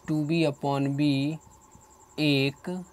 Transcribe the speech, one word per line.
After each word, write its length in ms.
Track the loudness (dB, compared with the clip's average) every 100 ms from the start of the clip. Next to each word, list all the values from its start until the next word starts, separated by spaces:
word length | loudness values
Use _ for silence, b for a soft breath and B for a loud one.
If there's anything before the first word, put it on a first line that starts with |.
| -4
two 160 | -2 0
B 180 | 2 0
upon 420 | 0 -2 0 0
बी 480 | 2 2 2 0 -4 -12 -20 -20 -20 -20 -20 -20 -2
एक 500 | 2 2 0 -2 -10 -10 -10